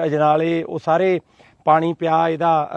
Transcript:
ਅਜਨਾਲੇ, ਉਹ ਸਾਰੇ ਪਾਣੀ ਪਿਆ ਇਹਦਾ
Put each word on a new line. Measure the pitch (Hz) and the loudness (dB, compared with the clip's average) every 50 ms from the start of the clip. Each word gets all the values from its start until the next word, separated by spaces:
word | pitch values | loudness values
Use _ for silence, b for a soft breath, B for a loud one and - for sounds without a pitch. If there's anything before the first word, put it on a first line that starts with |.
| 165 | -2
ਅਜਨਾਲੇ, | 156 147 147 151 151 151 156 160 165 170 165 160 | 0 0 2 2 2 2 2 0 -2 -2 -4 -4
ਉਹ | - 170 151 | -6 -8 -6
ਸਾਰੇ | - 165 160 170 190 190 185 165 - b b b b b b b b | -2 0 0 2 2 0 0 -2 -4 b b b b b b b b
ਪਾਣੀ | 156 156 160 160 170 170 | 2 2 2 2 0 -2
ਪਿਆ | - 165 165 160 160 165 | -2 -2 0 0 2 2
ਇਹਦਾ | 165 165 147 165 170 165 156 147 - - | 0 0 0 0 0 2 0 0 -4 -4